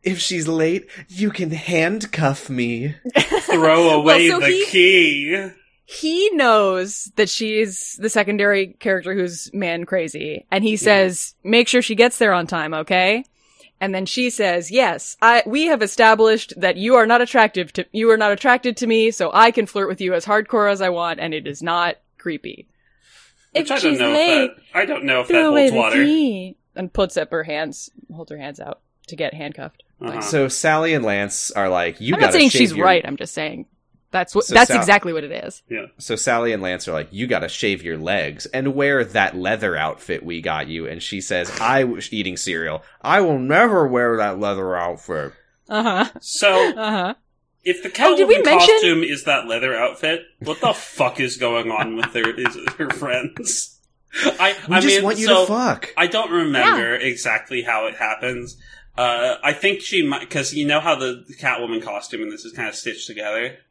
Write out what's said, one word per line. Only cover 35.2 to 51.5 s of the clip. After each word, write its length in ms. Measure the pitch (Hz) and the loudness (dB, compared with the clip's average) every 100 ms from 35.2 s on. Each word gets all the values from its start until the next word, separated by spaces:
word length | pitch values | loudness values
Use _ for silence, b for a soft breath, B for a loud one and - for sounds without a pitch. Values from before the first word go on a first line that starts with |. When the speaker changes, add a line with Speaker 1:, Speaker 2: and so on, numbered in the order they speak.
| 143 | -8
Speaker 3:
it 60 | |
is. 300 | - - - _ | -12 -12 -16 _
Speaker 2:
Yeah. 160 | 113 - _ | -14 -14 _
Speaker 1:
So 160 | - 110 | -8 -4
Sally 340 | - 117 117 | 0 0 0
and 80 | 107 | -2
Lance 240 | 95 90 - | -4 -6 -6
are 60 | |
like, 160 | 80 78 | -6 -8
"You 160 | 98 123 | -8 -4
gotta 220 | 95 80 | -4 -4
shave 340 | - 107 92 | -4 -2 -2
your 140 | 85 80 | -6 -6
legs 480 | 80 98 73 76 - | -4 -2 -4 -8 -8
and 280 | 127 139 | -4 -2
wear 300 | 135 143 139 | 0 0 0
that 320 | 107 104 95 90 | 0 0 0 0
leather 400 | 92 110 104 78 | -4 -2 -2 -2
outfit 480 | 78 - - 85 | -4 -6 -8 -8
we 160 | 85 82 | -6 -8
got 260 | 82 76 69 | -6 -6 -6
you." 180 | 82 80 | -8 -10
And 160 | 82 | -10
she 160 | - 101 | -10 -10
says, 320 | - 90 87 - | -4 -4 -4 -4
"I 240 | 113 135 | 0 2
was 300 | 127 95 - | 0 -4 -8
eating 240 | 107 95 90 | -6 -6 -6
cereal. 440 | - 82 82 78 b b | -6 -6 -6 -8 b b
I 180 | - 185 | -2 2
will 200 | 185 139 | 2 0
never 460 | 127 165 233 190 143 | 2 2 4 4 2
wear 300 | 123 120 113 | 2 2 0
that 220 | 104 95 | -2 -2
leather 340 | 101 95 92 90 | -4 -2 -4 -4
outfit." 560 | 87 82 - 80 69 _ _ _ _ | -4 -8 -8 -8 -8 _ _ _ _
Speaker 3:
Uh-huh. 380 | 214 226 185 247 - | -2 0 0 -2 -4
Speaker 2:
So, 480 | - - 202 - 440 240 | -10 0 4 4 2 0
Speaker 3:
Uh-huh. 380 | 214 214 180 247 _ _ _ _ 180 | -4 -2 -4 -8 _ _ _ _ -6
Speaker 2:
if 180 | 180 | -4
the 80 | 180 - 294 | -6 2 4
Speaker 3:
Oh, 100 | 349 | 6
did 140 | 392 | 6
we 60 | 539 | 6
Speaker 2:
Catwoman 80 | 302 | 6
Speaker 3:
mention 280 | 294 175 440 | 8 8 8
Speaker 2:
costume 280 | 427 165 | 4 2
is 220 | 165 143 - | 0 -4 0
that 220 | 135 113 | -2 0
leather 280 | 113 131 113 | -2 -2 0
outfit, 460 | 123 - 156 165 - _ | -2 -2 -4 -4 -8 _
what 220 | 131 156 | -10 -2
the 100 | 240 | 0
fuck 460 | - - - 127 - | -2 -8 -2 -2 0
is 160 | 127 - | -6 -2
going 340 | 120 | -2